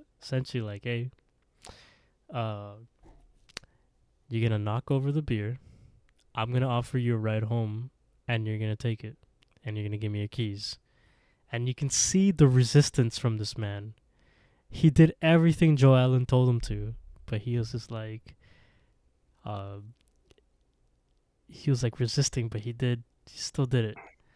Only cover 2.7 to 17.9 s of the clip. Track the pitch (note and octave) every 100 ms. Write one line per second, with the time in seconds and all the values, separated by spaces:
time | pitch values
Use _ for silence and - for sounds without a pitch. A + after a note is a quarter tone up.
2.7 | G#2 A#2 _ - - _ _ _ - -
3.7 | _ _ _ _ _ - A2+ A2+ G#2+ G#2
4.7 | A2+ - C#3 C#3 D3 D3 A2+ G#2 C3 -
5.7 | - - _ _ _ _ - A2+ B2+ C3
6.7 | A#2+ A#2+ C3 A#2+ A2+ A2 A2 A2 A#2 A2
7.7 | G#2+ B2+ _ _ _ - A2+ A2 G#2+ A2
8.7 | G#2+ A#2+ A2 A2 - _ _ _ _ -
9.7 | G#2+ G#2 G#2 G#2+ G#2 G#2 - A2 G2+ -
10.7 | - _ _ _ _ _ _ _ A#2+ B2
11.7 | B2 C#3+ - - F#3+ G3 E3 C#3+ B2+ A#2+
12.7 | D3 C#3+ - A#2 - A#2+ A2 G#2 - G#2
13.7 | G2+ G#2+ - _ _ _ _ _ _ -
14.7 | - D#3+ C#3 D#3+ - D#3+ E3 E3 - E3
15.7 | D3 C3+ C3 B2+ B2+ B2 B2+ B2+ A#2 -
16.7 | G#2 G#2 A#2 - - - A2 A#2+ A#2+ A2+
17.7 | A#2 -